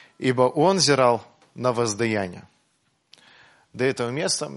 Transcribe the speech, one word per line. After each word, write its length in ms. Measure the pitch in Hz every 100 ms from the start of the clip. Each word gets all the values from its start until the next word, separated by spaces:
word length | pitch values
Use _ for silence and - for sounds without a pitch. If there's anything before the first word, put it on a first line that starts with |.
| - -
ибо 220 | 127 123
он 340 | 127 156 170 190
взирал 480 | 139 135 123 117 - _ _ -
на 160 | 123
воздаяние». 720 | 117 117 101 113 107 92 90 - _ _ _ _ _ _ _ _ _ _ _ _
До 100 | 110
этого 280 | 131 127 117
места. 420 | 135 180 - 143